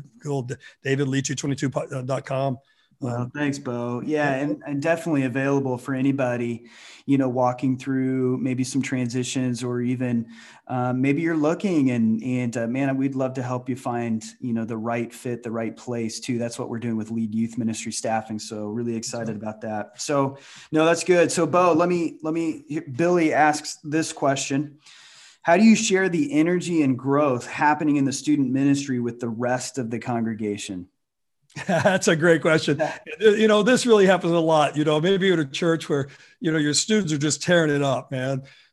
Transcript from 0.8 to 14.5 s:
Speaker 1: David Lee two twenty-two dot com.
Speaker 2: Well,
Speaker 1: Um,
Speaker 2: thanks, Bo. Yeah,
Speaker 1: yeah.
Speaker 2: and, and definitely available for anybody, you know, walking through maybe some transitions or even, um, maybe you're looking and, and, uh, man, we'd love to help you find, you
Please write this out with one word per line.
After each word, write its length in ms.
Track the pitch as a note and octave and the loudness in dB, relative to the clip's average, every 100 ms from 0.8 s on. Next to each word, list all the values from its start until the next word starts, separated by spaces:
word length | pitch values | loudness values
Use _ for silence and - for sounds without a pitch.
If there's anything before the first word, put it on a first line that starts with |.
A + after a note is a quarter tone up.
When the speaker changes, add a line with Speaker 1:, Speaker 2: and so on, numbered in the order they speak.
| C3+ | -2
Speaker 1:
David 240 | C3+ C#3+ | 0 0
Lee 120 | C3+ | -2
two 140 | C3+ C3+ | -2 -4
twenty-two 340 | D3 C3+ C3+ C#3+ D#3+ C3+ B2+ | -4 -2 -2 -4 -6 -8 -6
dot 200 | C3 - | -6 -4
com. 320 | C3 C#3 B2 _ _ _ _ | -2 -2 -4 _ _ _ _
Speaker 2:
Well, 220 | B2+ A#2+ | -6 -4
Speaker 1:
Um, 80 | B2 | -6
Speaker 2:
thanks, 280 | C#3+ D3 C#3 | -2 -2 -2
Bo. 420 | C3+ A#2+ A#2+ B2 - | -6 -6 -4 -4 -2
Yeah, 320 | D3+ D3 C3 | 0 0 0
Speaker 1:
yeah. 40 | |
Speaker 2:
and, 220 | D3 D3 D3 | -2 -6 -6
and 160 | C#3+ | -4
definitely 420 | D#3 E3 E3+ D3 | 0 -2 0 0
available 540 | C3 B2+ C3+ C#3 C3+ B2 | 0 0 0 0 0 -4
for 160 | - | -4
anybody, 760 | C3 C3+ C#3 B2+ A#2+ A#2+ A#2 - - - - - | 0 0 0 0 -2 -4 -6 -10 -20 -20 -12 0
you 120 | C#3 | 2
know, 100 | C3 | 2
walking 500 | B2 B2 B2 C3+ B2+ | 2 0 2 -2 -2
through 600 | C3+ C3+ C3 C3 B2+ B2+ | -2 -2 0 0 0 0
maybe 260 | C3 B2+ | -2 -2
some 180 | B2+ C#3 | -2 -2
transitions 840 | C3 C3 A#2+ B2+ B2 C3+ B2+ A#2 B2 | -2 -2 -2 -2 -2 -2 -2 -2 -4
or 160 | B2 | -2
even, 460 | A#2+ B2+ B2 A#2+ A2+ - - - - | -2 -2 0 -2 -4 -10 -20 -20 -8
um, 320 | B2+ B2 B2+ | -4 -2 0
maybe 200 | C3+ C#3+ | 2 2
you're 140 | E3 D#3+ | 0 0
looking 560 | D3 F3 G3+ E3 C3 | 0 0 0 2 2
and, 320 | B2 A2+ A2 | 2 2 0
and, 320 | B2+ B2+ B2 A#2 | -2 -2 -2 -4
uh, 120 | A#2 | -4
man, 280 | B2+ C#3 C3+ | -2 -2 0
we'd 200 | C3+ C3 | -2 -2
love 180 | C3 | -4
to 100 | B2+ | -4
help 240 | B2 B2+ B2+ | -4 -6 -6
you 80 | B2 | -6
find, 480 | C3 A#2+ A#2 A2 - - | -4 -4 -2 -4 -6 -10
you 140 | B2+ | -6